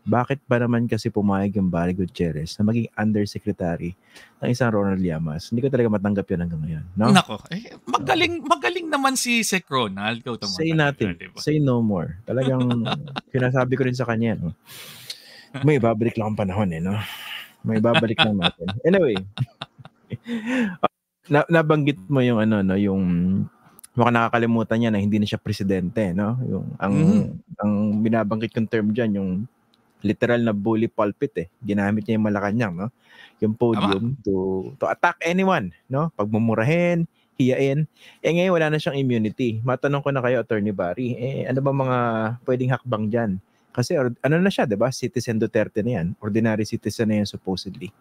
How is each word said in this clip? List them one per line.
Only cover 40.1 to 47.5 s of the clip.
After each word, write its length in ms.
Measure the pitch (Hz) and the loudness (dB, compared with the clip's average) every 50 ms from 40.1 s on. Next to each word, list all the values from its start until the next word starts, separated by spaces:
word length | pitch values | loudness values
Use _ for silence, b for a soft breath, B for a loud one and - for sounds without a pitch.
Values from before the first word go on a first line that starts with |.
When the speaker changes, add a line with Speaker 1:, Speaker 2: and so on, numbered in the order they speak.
Speaker 1:
na 80 | 139 135 | -2 0
kayo, 200 | 120 123 131 117 | 0 0 0 0
Attorney 320 | 104 _ 117 107 101 107 | 0 _ -2 0 0 -2
Barry, 440 | 101 92 92 87 87 123 131 120 - | -2 -2 -2 -4 -2 -4 -4 -4 -4
eh, 280 | - 123 135 139 - - | -4 -6 -6 -4 -6 -4
ano 140 | - 127 135 | -2 -2 0
ba 120 | 139 143 139 | 0 0 0
mga 240 | 135 135 131 127 123 120 117 113 110 110 110 120 120 - | 0 0 0 0 0 0 0 0 -2 -2 -2 -4 -6 -2
pwedeng 280 | - 127 127 127 127 | -2 -2 0 0 0
hakbang 340 | 131 117 _ 120 117 104 107 | -2 -2 _ -4 -4 -2 -2
dyan? 240 | 101 110 117 117 104 92 95 _ _ _ _ _ _ | 0 0 0 0 0 -2 -4 _ _ _ _ _ _
Kasi 240 | - - 120 - 180 | -4 -4 -2 0 0
or-, 160 | 151 127 123 120 _ | 0 0 0 -2 _
ano 160 | - 135 156 | 0 0 2
na 100 | 170 185 196 | 2 2 2
siya, 140 | - - 220 | 2 0 0
di 100 | 131 101 | 0 2
ba? 120 | 98 120 131 | 0 0 0
Citizen 460 | 127 - - 117 _ 123 - - 113 | 0 -4 -8 -4 _ -4 -4 -2 0
Duterte 420 | 110 113 104 - 113 104 - _ 110 | 0 0 2 2 0 0 0 _ -2
na 120 | 101 120 123 | -2 -2 -2
yan. 120 | 92 80 87 104 _ | -2 -2 -4 -6 _
Ordinary 440 | - 107 101 113 113 113 110 107 107 | -6 -2 0 2 2 2 0 0 -2
citizen 440 | - - 107 - 110 - - 117 | -4 -4 -6 -4 -6 -4 -2 0
na 80 | 107 107 | 0 2
yan, 100 | 107 101 - | 0 0 -2
supposedly. 600 | - 101 _ 95 | -6 -10 _ -6